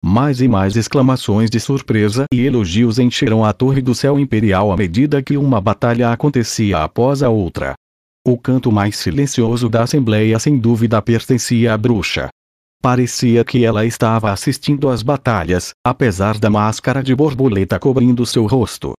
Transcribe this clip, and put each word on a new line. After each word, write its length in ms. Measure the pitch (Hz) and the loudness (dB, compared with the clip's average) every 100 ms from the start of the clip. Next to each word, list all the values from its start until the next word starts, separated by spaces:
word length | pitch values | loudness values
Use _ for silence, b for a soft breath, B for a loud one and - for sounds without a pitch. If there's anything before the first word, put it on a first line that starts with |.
Mais 380 | 82 104 147 127 | 0 2 2 2
e 80 | 127 | 2
mais 300 | 101 98 107 | 2 0 0
exclamações 720 | 110 147 131 131 - 101 113 | -2 0 2 0 0 0 0
de 100 | 113 | -2
surpresa 640 | - 135 - 113 104 110 143 | -2 -4 -2 0 0 0 -2
e 120 | 120 131 | 0 0
elogios 540 | 123 92 90 120 110 | 0 0 2 2 2
encheram 440 | 123 - 131 110 | 0 0 0 2
a 80 | 110 | 2
Torre 300 | 104 127 139 | 2 0 0
do 120 | 127 | 0
Céu 240 | 120 139 143 | 0 0 0
Imperial 540 | 139 110 110 92 104 | 0 0 2 2 2
à 60 | 90 | 0
medida 440 | 95 90 147 143 | 0 0 0 0
que 140 | 135 143 | -2 0
uma 240 | 139 117 | 0 0
batalha 500 | 98 101 120 117 120 | 0 0 0 0 0
acontecia 720 | 117 147 131 113 - 104 87 | 0 0 0 -2 -2 0 0
após 400 | 78 - 123 139 | -2 0 0 0
a 80 | 135 | 0
outra. 440 | 113 87 - 67 67 _ _ _ _ - | 0 -2 -4 -8 -8 _ _ _ _ -2
O 120 | 120 | -2
canto 340 | - 127 127 | 0 0 2
mais 240 | 104 101 - | 0 0 -2
silencioso 720 | - 135 139 - 113 117 120 | -4 -2 -2 0 -2 0 0
da 160 | 113 | 0
Assembleia 560 | 117 151 117 107 110 110 | 0 0 0 2 2 0
sem 180 | 151 143 | 0 0
dúvida 440 | 113 117 117 113 | 2 2 2 0
pertencia 720 | 110 113 - 127 - 117 117 | 0 -2 0 -2 0 0 0
à 40 | 107 | 0
bruxa. 520 | 120 113 85 - 67 - _ _ _ _ | 0 0 -2 -6 -8 -12 _ _ _ _
Parecia 640 | 127 123 123 - 120 117 | 0 0 0 0 2 2
que 220 | 113 131 117 | 2 2 2
ela 200 | 104 110 | 2 -2
estava 460 | - 113 113 107 | -2 0 0 0
assistindo 560 | 98 - 131 - 143 139 | -2 -4 -4 -2 -2 0
às 160 | 120 | -2
batalhas, 680 | 110 143 - 107 80 90 - - 123 | -2 -2 -2 -2 0 -2 -4 -6 -4
apesar 520 | 127 123 90 98 107 | 0 0 0 -2 0
da 120 | 107 | 0
máscara 540 | 104 107 110 - 131 | 2 0 -2 -4 -2
de 100 | 131 | 0
borboleta 640 | 131 156 127 135 98 95 - | 0 0 0 0 0 0 0
cobrindo 480 | 143 127 123 120 117 | 0 2 2 2 0
seu 200 | 127 107 | 0 2
rosto, 480 | 131 107 - 69 | 2 0 -4 -10